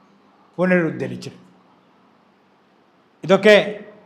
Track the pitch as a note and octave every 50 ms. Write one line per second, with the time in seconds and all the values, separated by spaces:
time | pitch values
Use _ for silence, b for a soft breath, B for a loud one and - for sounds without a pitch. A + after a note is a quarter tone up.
0 | _ _ _ _ _ _ _ _ _ _ _ - F3 F#3 F#3 F3+ E3+ D#3 C#3 B2
1 | C#3 B2 B2 B2 - B2+ - - - _ _ _ _ _ _ _ _ _ _ _
2 | _ _ _ _ _ _ _ _ _ _ _ _ _ _ _ _ _ _ _ _
3 | _ _ _ _ - D3+ F#3+ F#3+ G3 G#3+ G#3+ G3 D#3 - - - - - - -
4 | -